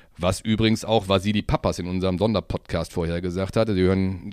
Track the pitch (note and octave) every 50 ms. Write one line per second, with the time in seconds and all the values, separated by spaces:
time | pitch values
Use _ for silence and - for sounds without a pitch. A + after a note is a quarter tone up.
0 | - _ _ - F2 F2+ F#2+ - - A2 A2 G#2 A2 A2 A2 A2 - - A2 A2+
1 | G2+ F2+ G2 G2 F2+ G#2 G#2+ G#2 G2 - C#3+ D#3 - F#2+ E2+ - F2+ F2 F2+ F#2
2 | F2+ F#2 F#2 E2 G2+ A2+ A2 F#2+ - - - F#2 - - - E2+ D#2+ - - F2+
3 | E2 E2 E2+ E2+ F2+ F2+ E2+ F#2 F#2+ F#2+ - A2+ A2+ G#2+ G2+ F#2 F#2 F2+ F#2+ F#2+
4 | F#2+ F#2+ F#2+ F2+ E2 G2+